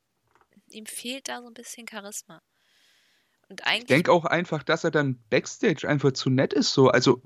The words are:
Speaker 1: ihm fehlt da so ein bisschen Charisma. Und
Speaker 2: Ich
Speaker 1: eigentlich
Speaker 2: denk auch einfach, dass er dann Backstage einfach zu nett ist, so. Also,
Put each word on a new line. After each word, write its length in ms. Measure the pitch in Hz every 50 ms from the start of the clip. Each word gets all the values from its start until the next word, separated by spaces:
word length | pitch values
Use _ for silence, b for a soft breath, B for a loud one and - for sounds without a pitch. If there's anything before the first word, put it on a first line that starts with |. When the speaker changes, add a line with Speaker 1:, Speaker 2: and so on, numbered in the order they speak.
| _ _ _ _ _ _ _ _ _ _ _ 202 _ _
Speaker 1:
ihm 160 | - 220 214
fehlt 440 | - - - - 240 262 269 - 247
da 120 | 247 247
so 60 | 247
ein 80 | 233 226
bisschen 320 | 247 233 - - 240 233 -
Charisma. 540 | 226 208 202 202 214 - - - 165 165 _ _ _ _ _ _ _ _ _ _ _ _ _ _ _ _ _ _ _ _ _ _
Und 140 | 190 -
Speaker 2:
Ich 40 | -
Speaker 1:
eigentlich 200 | - 190 220 247
Speaker 2:
denk 220 | - - - 175 -
auch 160 | 175 170 160
einfach, 360 | 165 160 170 180 - 165 147
dass 220 | - - 156 - -
er 60 | 165
dann 280 | 147 151 143 135 127 - _ _
Backstage 580 | 123 - - - - - - 208 156 - - -
einfach 240 | 147 139 - 135
zu 160 | 131 - - 135
nett 240 | 127 131 180 -
ist, 220 | - 285 214 - -
so. 160 | 139 131 123
Also, 320 | 117 127 123 139 - - -